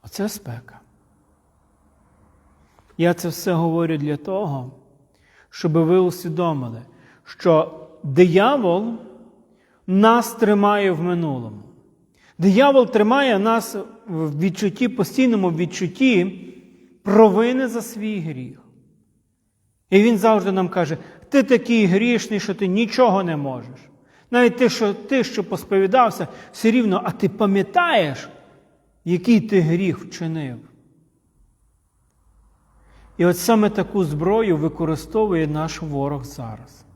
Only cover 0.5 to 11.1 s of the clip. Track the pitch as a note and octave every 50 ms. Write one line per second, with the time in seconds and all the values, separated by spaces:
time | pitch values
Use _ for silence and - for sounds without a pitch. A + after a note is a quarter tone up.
0.5 | A2+ A#2 - - - - _ _ _ _ _ _ _ _ _ _ _ _ _ _
1.5 | _ _ _ _ _ _ _ _ _ _ _ _ _ _ _ _ _ _ _ _
2.5 | _ _ _ _ _ _ _ _ _ - E3 E3+ F3 F3 - F3 D#3 - - F#3+
3.5 | F3+ D#3+ E3 E3+ D#3+ E3+ E3+ D#3+ E3 D3+ C#3+ D3 D3 C#3+ D3 - F#3+ F#3+ G#3 E3+
4.5 | C#3+ C3+ D3 B2+ B2+ - _ _ _ _ _ _ _ _ _ _ _ _ _ _
5.5 | _ - - F3 D3+ E3 E3 D#3+ F3 F#3 F#3 F3+ F3 F3+ - F3 D#3 D#3+ F3+ E3+
6.5 | D#3+ C#3 C3 A#2+ A2+ A2+ A#2+ - _ _ _ - _ _ _ - - _ - F#3
7.5 | E3 D#3 - E3 - - - - - - - C#3+ C3+ C#3+ F3+ F3+ D#3+ F#3 G3+ A#3+
8.5 | C#4+ C#4+ A3+ F3+ E3+ F#3 G#3+ A#3 A#3 A3+ - - - - - - _ _ _ _
9.5 | _ _ _ _ _ _ _ - F#3 F#3+ G#3 A3+ A#3 A#3+ A3+ A3+ - - A#3+ G3+
10.5 | G#3 G#3 G3+ G#3 G#3 G#3 G3+ F#3+ F3+ D3+ E3 F3+